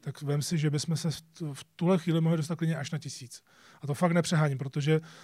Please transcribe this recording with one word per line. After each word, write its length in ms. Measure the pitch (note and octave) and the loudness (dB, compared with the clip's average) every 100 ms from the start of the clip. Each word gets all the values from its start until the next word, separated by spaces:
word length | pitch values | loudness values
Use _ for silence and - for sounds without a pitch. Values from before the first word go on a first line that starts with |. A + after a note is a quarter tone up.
tak 200 | - - | -12 -6
vem 200 | C#3+ D3 | -2 -2
si, 160 | - E3+ | 0 0
že 120 | D3+ | 2
bychom 280 | D3 - D#3+ | 0 -2 -2
se 140 | E3+ | -2
v 100 | - | -4
tu-, 320 | - - D#3 | -10 -10 -10
v 100 | C#3 - - | -10 -14 -2
tuhle 220 | E3+ F#3 | 2 4
chvíli 240 | E3+ E3 | 2 2
mohli 160 | D#3+ E3 | 4 2
dostat 180 | D3 D#3+ | 0 -2
klidně 200 | D#3+ E3 | -2 -2
až 140 | C3 | -4
na 60 | D#3 | -6
tisíc. 440 | C#3 - A#2+ - _ _ - - | -8 -12 -14 -18 _ _ -20 -10
A 60 | C#3 | -6
to 60 | |
fakt 180 | C#3+ F3+ | 0 2
nepřeháním, 460 | E3+ D#3+ D#3+ D3+ C3 | 4 2 2 2 0
protože 440 | C3+ D3 C#3 D#3 D#3+ - | -4 -2 2 2 0 -14